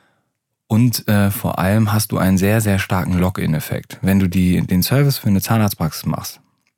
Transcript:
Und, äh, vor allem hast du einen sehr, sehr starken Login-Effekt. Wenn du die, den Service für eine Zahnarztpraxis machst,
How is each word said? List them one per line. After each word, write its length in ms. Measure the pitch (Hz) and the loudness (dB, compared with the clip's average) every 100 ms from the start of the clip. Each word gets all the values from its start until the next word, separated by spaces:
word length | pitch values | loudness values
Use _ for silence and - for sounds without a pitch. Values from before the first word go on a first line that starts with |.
| _ _ _ _ _ _ - | _ _ _ _ _ _ -2
Und, 400 | 110 123 110 - | 2 2 0 0
äh, 240 | 104 98 | 2 2
vor 280 | 101 87 - | -2 -4 -2
allem 340 | 90 110 107 | 0 2 2
hast 180 | 107 - | 0 -2
du 60 | 101 | 0
einen 200 | 92 95 | 2 2
sehr, 220 | 98 113 | 2 2
sehr 200 | 104 95 | 2 -2
starken 380 | - 92 87 90 | -2 -2 0 0
Login-Effekt. 800 | 90 - 80 78 - - - - | 0 -2 -2 -4 -4 -8 -10 -6
Wenn 180 | 92 98 | 0 2
du 80 | 95 | 2
die, 340 | 92 90 87 | 2 2 2
den 220 | - 92 | 0 0
Service 340 | 87 131 143 - | 0 2 2 0
für 100 | 110 | 0
eine 140 | 98 | 0
Zahnarztpraxis 640 | - 113 104 - 82 - - | 0 0 0 -2 -6 -6 -6
machst, 360 | 73 - - _ _ _ | -6 -8 -16 _ _ _